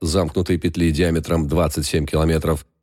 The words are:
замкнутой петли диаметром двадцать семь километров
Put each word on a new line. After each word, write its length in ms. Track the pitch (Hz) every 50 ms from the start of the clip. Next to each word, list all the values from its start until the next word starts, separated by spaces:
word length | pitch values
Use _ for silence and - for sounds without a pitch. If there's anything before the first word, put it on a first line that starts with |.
замкнутой 560 | 92 82 80 95 87 80 - 95 90 - 90 82
петли 320 | - 87 - 90 85 85
диаметром 580 | 76 73 90 85 82 82 76 - 85 82 78 71
двадцать 380 | 76 85 82 76 - 82 73
семь 220 | - - 82 73 69
километров 580 | - 78 80 80 80 80 76 78 80 73 - _ _ _